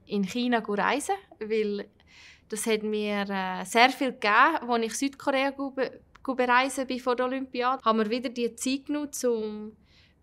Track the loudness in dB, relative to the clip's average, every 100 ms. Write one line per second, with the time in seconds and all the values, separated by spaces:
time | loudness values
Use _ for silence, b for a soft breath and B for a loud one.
0 | -6 -2 -2 -2 0 0 0 -2 0 0
1 | -2 -6 -8 -12 -4 -2 0 -4 -8 _
2 | B B B B -12 -6 -2 -2 0 -2
3 | -2 -2 -2 -4 -4 -6 0 6 6 6
4 | -4 0 4 6 6 4 0 0 0 -2
5 | -4 -4 -2 0 0 -2 -6 -2 -4 -4
6 | -20 -10 -4 0 4 4 4 -2 -4 -2
7 | 0 0 0 -2 -4 -2 -2 0 2 2
8 | 2 -2 -4 -4 -4 -2 -2 -2 -2 -6
9 | -6 -2 -2 0 -4 -8 -12 -16 b b
10 | b _